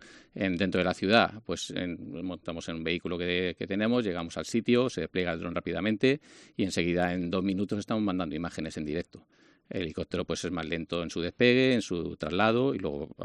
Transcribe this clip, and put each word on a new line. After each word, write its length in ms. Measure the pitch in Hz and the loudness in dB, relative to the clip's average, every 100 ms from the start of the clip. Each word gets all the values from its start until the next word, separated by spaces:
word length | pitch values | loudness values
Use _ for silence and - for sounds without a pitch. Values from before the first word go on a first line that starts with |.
| - - - | -8 -20 -14
En, 240 | - 98 87 | -4 0 2
dentro 220 | 95 92 | 2 4
de 60 | 90 | 2
la 100 | 87 | 2
ciudad, 360 | 95 113 90 110 - | 4 6 4 0 -6
pues 240 | 85 - | -6 -4
en, 560 | 165 90 80 - 82 92 | -4 -4 -6 -8 -8 -6
montamos 420 | 87 - 82 82 | -8 -8 -8 -6
en 80 | 82 | -4
un 60 | |
vehículo 360 | 82 87 - 87 | -2 -2 -2 -4
que, 360 | 87 87 90 - | 0 0 0 -4
que 120 | 90 | -4
tenemos, 360 | 98 110 123 | 0 2 2
llegamos 340 | 104 85 85 82 | 0 -2 -4 -6
al 80 | 80 | -2
sitio, 440 | 117 113 120 127 | -2 4 4 4
se 120 | - | -2
despliega 320 | 80 87 87 | -4 -2 0
el 60 | 82 | -2
dron 140 | 87 | -2
rápidamente 680 | 87 87 82 104 107 131 143 - - - - | -4 -4 -2 0 2 2 2 -4 -20 -14 -4
y 60 | |
enseguida 500 | 98 - 85 87 90 | -2 0 2 2 2
en 160 | 90 87 | 0 0
dos 140 | 95 | 0
minutos 340 | 98 92 101 104 | 0 0 -2 -4
estamos 240 | - 110 | -2 0
mandando 340 | 104 92 82 78 | 0 0 -2 -4
imágenes 420 | 85 - 80 - | -6 -4 -6 -4
en 80 | 73 | -4
directo. 420 | 80 - - _ _ _ _ - | -4 -4 -12 _ _ _ _ -10
El 140 | - | -6
helicóptero 420 | 82 85 82 90 - | -4 -4 -4 -4 -2
pues 180 | 82 | -2
es 80 | 87 | -2
más 140 | 87 78 | -4 -2
lento 380 | 82 80 85 | -4 -2 -4
en 80 | 82 | -4
su 100 | 87 | -4
despegue, 540 | 87 - 123 127 131 120 | -4 4 6 6 6 2
en 80 | |
su 320 | - 87 82 82 | 0 -4 -4 -4
traslado 580 | 78 90 110 117 135 | -2 2 4 4 2
y 60 | 113 | 0
luego, 280 | 90 71 76 - | -4 -4 -8 -10